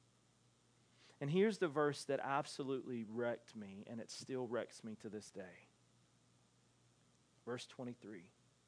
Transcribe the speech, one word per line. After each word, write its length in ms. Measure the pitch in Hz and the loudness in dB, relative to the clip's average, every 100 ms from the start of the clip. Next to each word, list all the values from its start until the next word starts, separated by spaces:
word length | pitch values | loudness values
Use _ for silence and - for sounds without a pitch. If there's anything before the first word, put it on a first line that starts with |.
| _ _ _ _ _ _ _ _ _ - - - | _ _ _ _ _ _ _ _ _ -20 -16 -4
And 120 | 143 | 4
here's 260 | 180 220 202 | 6 6 6
the 100 | 175 | 4
verse 360 | 139 147 147 - | 6 4 4 0
that 140 | 135 | 0
absolutely 840 | 131 139 147 - 135 135 - 120 | 2 0 0 -4 0 0 0 -4
wrecked 520 | 107 113 120 117 - 110 | -2 0 0 0 -6 -12
me, 280 | 101 98 - | -10 -10 -8
and 120 | 113 | -8
it 120 | - | -8
still 340 | - - 131 123 | -10 -6 -4 0
wrecks 380 | 117 - - | -2 -2 -8
me 120 | 117 107 | -12 -10
to 120 | 110 | -8
this 220 | 104 - | -10 -10
day. 360 | 98 92 87 - _ _ _ _ _ _ _ _ _ _ _ _ _ _ _ _ _ | -12 -12 -14 -20 _ _ _ _ _ _ _ _ _ _ _ _ _ _ _ _ _
Verse 220 | - 123 - | -8 -6 -8
twenty-three, 640 | - 123 117 98 104 87 _ _ _ | -10 -10 -8 -12 -12 -14 _ _ _